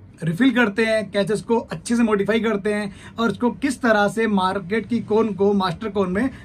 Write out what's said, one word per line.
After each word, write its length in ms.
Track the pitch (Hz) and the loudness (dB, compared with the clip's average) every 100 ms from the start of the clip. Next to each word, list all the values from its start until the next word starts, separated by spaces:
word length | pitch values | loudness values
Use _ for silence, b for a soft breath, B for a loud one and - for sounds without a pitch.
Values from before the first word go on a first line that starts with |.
| - - | -20 -8
refill 280 | 165 170 269 | -4 2 2
करते 340 | 240 233 202 226 | 4 2 2 0
हैं, 240 | 220 202 | 0 -2
कैसे 220 | 202 202 | -2 0
उसको 220 | 208 190 233 | -2 0 0
अच्छे 400 | 233 165 - 233 | 0 -10 -2 0
से 60 | |
modify 380 | 226 208 202 226 | 2 2 2 0
करते 320 | 220 202 202 | 0 -2 -2
हैं 160 | 208 208 B B - | -2 -4 B B -4
और 120 | 233 | -2
उसको 200 | - 240 | 0 -2
किस 280 | 233 277 247 | 0 -4 0
तरह 240 | 240 214 202 | 2 4 2
से 180 | 208 226 | 2 0
market 600 | 202 185 202 175 220 208 | 2 0 -2 -4 -4 -2
की 100 | 233 | -4
कोन 320 | 196 214 220 | 0 2 2
को 180 | 190 202 | 2 2
master 340 | 202 185 165 220 | 2 0 -4 -6
कोन 240 | 202 185 | -2 0
में 180 | 190 262 B | 0 -2 B